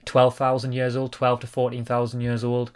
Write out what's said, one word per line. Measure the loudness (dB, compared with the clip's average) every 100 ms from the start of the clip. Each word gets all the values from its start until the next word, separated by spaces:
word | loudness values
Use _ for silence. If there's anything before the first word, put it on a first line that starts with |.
twelve | 0 4 4 4
thousand | 0 0 -2
years | -2 -2 -2
old, | -4
twelve | -2 0 0
to | -2
fourteen | -2 -2 -2
thousand | -2 -2 -2 -2
years | -2 -2
old, | 0 -2 -4